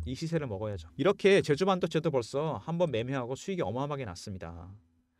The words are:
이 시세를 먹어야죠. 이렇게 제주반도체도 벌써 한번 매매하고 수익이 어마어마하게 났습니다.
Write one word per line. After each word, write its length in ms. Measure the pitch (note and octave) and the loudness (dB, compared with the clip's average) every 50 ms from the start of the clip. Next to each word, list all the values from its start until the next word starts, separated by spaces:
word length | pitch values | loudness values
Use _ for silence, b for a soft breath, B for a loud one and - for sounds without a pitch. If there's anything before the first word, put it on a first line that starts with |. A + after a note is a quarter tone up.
| D#2+ | -6
이 100 | - C3 | -6 -6
시세를 320 | - E3 D#3+ E3+ D#3+ D3 B2 | -6 -4 -2 -2 -2 -2 -2
먹어야죠. 400 | G2+ F#2+ A2 G#2+ G2+ F2+ D#2+ - - | -4 -4 -4 -4 -6 -6 -10 -12 -4
이렇게 460 | - C#3+ F#3 G3+ - - F#3+ G3 F3+ | 2 4 4 4 6 6 6 8 8
제주반도체도 720 | C3+ - D3 C3+ F#3+ G3 F#3+ F3+ F#3 E3 - D#3+ D#3 E3 | 6 4 2 2 4 2 2 2 0 0 0 0 0 2
벌써 500 | C#3 B2+ A2+ - - C#3 D#3 D#3+ C3 G2+ - | 0 0 0 0 -2 -2 -2 -2 -4 -4 -4
한번 280 | D#3 D#3+ E3+ F3+ D#3+ | -4 0 2 2 2
매매하고 440 | B2 A2 A#2 B2+ C#3 C3+ A#2+ A#2 C3+ | 2 0 0 0 -2 -4 -4 -4 -6
수익이 260 | - - - F#3+ F3 | -6 -6 -6 -2 -2
어마어마하게 440 | D3 F#2 A2 B2 C#3 C#3+ D3 C#3 C3 | -2 -2 0 -2 -2 -2 -4 -4 -6
났습니다. 680 | G2+ E2+ - - G#2+ G2 F#2 E2+ E2 E2+ E2+ E2+ F#2 G2+ G#2+ _ _ _ _ _ _ _ _ | -8 -8 -10 -10 -10 -10 -8 -8 -10 -10 -12 -14 -14 -16 -18 _ _ _ _ _ _ _ _